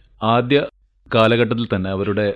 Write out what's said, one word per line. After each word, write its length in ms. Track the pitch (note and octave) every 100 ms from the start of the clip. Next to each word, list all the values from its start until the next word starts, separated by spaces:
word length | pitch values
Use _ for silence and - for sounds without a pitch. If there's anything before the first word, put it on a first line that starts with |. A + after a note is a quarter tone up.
| _ -
ആദ്യ 380 | A2 A#2+ B2 C#3+ - _ _ _ -
കാലഘട്ടത്തിൽ 560 | A#2 A2 A#2 A#2 A#2 A2+
തന്നെ 240 | G2 F#2+
അവരുടെ 340 | F#2+ G2+ G2+ G#2